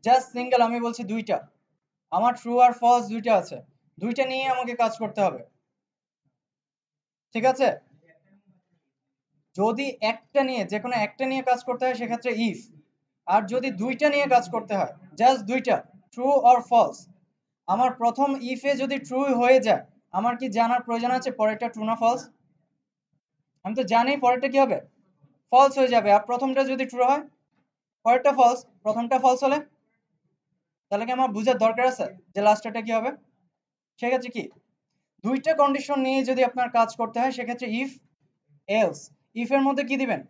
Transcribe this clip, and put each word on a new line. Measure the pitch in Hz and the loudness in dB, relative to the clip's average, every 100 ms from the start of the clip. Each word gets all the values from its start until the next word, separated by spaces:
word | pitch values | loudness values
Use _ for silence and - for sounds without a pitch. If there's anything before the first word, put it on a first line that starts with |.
| 220 | 4
Just | 262 254 240 | 2 2 -10
সিঙ্গেল | 247 247 233 | 0 2 2
আমি | 240 233 | 0 -6
বলছি | 233 196 | -8 -8
দুইটা, | 226 220 165 - _ _ _ _ _ _ 175 | -6 -4 -6 -6 _ _ _ _ _ _ 0
আমার | 233 240 | 0 -2
ট্রু | 233 240 247 | -4 4 4
আর | 240 | 6
ফলস | 240 247 202 | 2 2 2
দুইটা | 220 220 208 | -6 0 0
আছে, | - - - _ _ - | 0 -14 -18 _ _ -10
দুইটা | 214 240 262 | -6 -2 -2
নিয়ে | 262 262 254 | -2 -2 -4
আমাকে | 247 240 | -4 -2
কাজ | 226 226 | -2 -2
করতে | 220 - 190 | -8 -2 -2
হবে, | 131 - _ _ _ _ _ _ _ _ _ _ _ _ _ _ _ _ _ _ | -2 -16 _ _ _ _ _ _ _ _ _ _ _ _ _ _ _ _ _ _
ঠিক | 233 254 | -2 0
আছে? | 262 247 - _ _ _ _ _ _ _ _ _ _ _ _ _ _ _ _ _ - | 2 0 -2 _ _ _ _ _ _ _ _ _ _ _ _ _ _ _ _ _ -2
যদি | 208 226 277 254 214 | -2 -2 -6 -4 -6
একটা | 226 _ 277 262 | -6 _ 0 0
নিয়ে, | 247 185 | -2 -4
যে | 208 | -6
কোনো | 240 247 208 | -4 -4 -4
একটা | - 262 | -4 -4
নিয়ে | 269 262 | -4 -2
কাজ | 247 - | -2 -2
করতে | 247 254 | -4 -2
হয় | 247 | -4
সেক্ষেত্রে | 233 233 247 226 233 | -6 -6 -4 -2 -2
if, | 170 - - _ _ _ _ - | -4 -14 -20 _ _ _ _ 0
আর | 202 196 | 0 0
যদি | 247 262 185 | -4 -4 -6
দুইটা | 233 254 302 | -6 0 0
নিয়ে | 285 285 | 0 2
কাজ | 247 - | 2 2
করতে | 233 - 196 | -8 -4 -4
হয়, | 147 - - 151 | -4 -8 -20 2
just | 240 269 202 | 2 4 -2
দুইটা, | 254 254 185 - _ _ | -4 0 -2 -2 _ _
true | - 254 285 240 | -6 0 4 6
or | 247 - | 4 4
false, | 240 185 - - _ _ _ _ _ - | 2 2 -2 -20 _ _ _ _ _ -6
আমার | 202 254 247 | 0 0 0
প্রথম | 233 240 277 269 240 | -2 0 -2 -2 -6
if | 254 277 | -6 -2
এ | 277 | -2
যদি | 269 269 - | -2 -6 -4
ট্রু | 254 277 240 | -2 0 2
হয়ে | 240 262 214 | 6 4 4
যায়, | 175 - _ _ 185 | 0 -2 _ _ -4
আমার | 233 240 | -2 -2
কি | 254 208 | -4 0
জানার | 233 247 240 | 0 0 -2
প্রয়োজন | 233 240 254 | -4 -2 -2
আছে | 254 - | -4 -2
পরেরটা | 214 214 233 | -2 0 -8
ট্রু | 226 214 | -6 -6
না | 226 | 0
ফলস? | 226 240 - _ _ _ _ _ _ _ _ _ _ _ _ _ 185 | 0 -2 -8 _ _ _ _ _ _ _ _ _ _ _ _ _ -10
আমি | 220 | -6
তো | 214 | 0
জানি | 226 247 285 | 2 2 2
পরেরটা | 247 247 269 | 0 0 0
কি | 269 | 2
হবে, | 262 196 - _ _ _ _ _ _ | 2 0 -6 _ _ _ _ _ _
ফলস | 247 277 269 | 6 6 4
হয়ে | 254 240 | 2 2
যাবে। | 202 208 | 4 4
আর | 214 | 2
প্রথমটা | 247 269 262 269 | -4 -2 0 -2
যদি | 262 254 | -2 -6
ট্রু | 247 247 | 0 2
হয়, | 285 294 _ _ _ _ _ _ _ 226 | 2 -4 _ _ _ _ _ _ _ 2
পরেরটা | 254 277 262 | 4 4 4
ফলস, | 240 247 - _ | 4 4 -8 _
প্রথমটা | 214 214 233 262 254 | -4 -2 0 2 4
ফলস | 254 262 | 4 2
হলে | 294 294 _ _ _ _ _ _ _ _ _ _ _ _ | 0 -4 _ _ _ _ _ _ _ _ _ _ _ _
তাহলে | 202 233 | -6 -4
কি | 254 | -2
আমার | 262 208 | -2 0
বুঝার | 220 226 220 | -2 2 0
দরকার | 226 254 | 2 0
আছে | 254 151 - _ | -2 -8 -10 _
যে | 196 208 | 0 2
লাস্টেরটা | 214 226 220 220 | 2 -2 -8 -4
কি | 226 | -4
হবে? | 240 294 _ _ _ _ _ _ _ _ | -4 -8 _ _ _ _ _ _ _ _
সেক্ষেত্রে | 240 254 240 233 | -2 -2 -4 -10
কি | - _ _ _ _ _ _ _ 208 | -12 _ _ _ _ _ _ _ -4
দুইটা | 269 302 311 | -2 -2 2
কন্ডিশন | 285 277 277 285 262 | 2 2 -2 -2 0
নিয়ে | 262 247 | -2 -2
যদি | 254 247 | 0 0
আপনার | 247 247 240 | 0 -2 0
কাজ | 226 - | 0 -2
করতে | 226 233 | -6 -2
হয় | 262 254 | -4 -4
সেক্ষেত্রে | 226 240 240 220 | -8 -8 -6 -6
if | 269 - _ _ _ _ _ _ - 208 | -6 -10 _ _ _ _ _ _ -4 0
else, | 196 - - _ _ 226 | 0 -4 -20 _ _ -10
if | 240 277 | -2 0
এর | 269 | 2
মধ্যে | 277 240 | -2 -4
কি | 269 | -4
দিবেন? | 254 165 | -2 -4